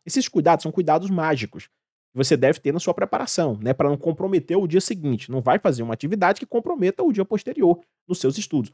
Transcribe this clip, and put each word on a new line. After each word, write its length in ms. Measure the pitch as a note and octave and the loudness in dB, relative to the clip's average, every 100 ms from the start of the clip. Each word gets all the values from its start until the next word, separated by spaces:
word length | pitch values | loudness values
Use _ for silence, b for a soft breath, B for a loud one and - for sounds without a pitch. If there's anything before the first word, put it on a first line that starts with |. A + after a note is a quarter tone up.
| - | -6
Esses 220 | C4+ - | -4 -2
cuidados 340 | F3 E3 D#3 | 2 4 4
são 80 | D#3 | 2
cuidados 380 | F#3 D#3 D#3+ F#3+ | -2 2 0 0
mágicos 580 | F3+ D#3+ C#3 A2+ - - | 0 0 -2 -4 -12 -20
que 500 | _ _ _ _ B2+ | _ _ _ _ -4
você 200 | C3 C#3 | 0 4
deve 220 | C3 D#3+ | 2 2
ter 140 | - | -2
na 60 | E3 | -2
sua 140 | F#3 | -2
preparação, 640 | - - - C4 - D3+ G#2+ | -2 -2 -4 -2 -2 -2 0
né, 120 | A#2 | -2
pra 160 | C3 C#3+ | 0 0
não 80 | C#3 | 0
comprometer 600 | E3 D#3+ F#3+ F#3 - F#3 | -2 -2 0 -2 0 0
o 100 | F3 | 2
dia 140 | F#3 | 0
seguinte. 480 | - G3 C#3+ A2+ - | 0 -4 -4 -4 -4
Não 120 | C3 | -2
vai 180 | B2 F#3 | 2 2
fazer 240 | F#3+ A#2+ | 2 -2
uma 100 | A#2 | -4
atividade 460 | A2+ D3 G#3 F3+ G#3 | -6 -4 0 2 0
que 60 | - | -4
comprometa 580 | A#3+ E4+ D#4 F#3 - | -4 -4 -2 -2 0
o 80 | F4 | 0
dia 140 | G#3 G3 | 0 -2
posterior 560 | G#3+ B3 C#4+ F3 E3+ _ _ - | -4 -6 2 2 2 _ _ -8
nos 120 | F3+ | -2
seus 180 | C3 B2 | -2 -2
estudos. 340 | - C#3+ G#2+ | -4 -4 -4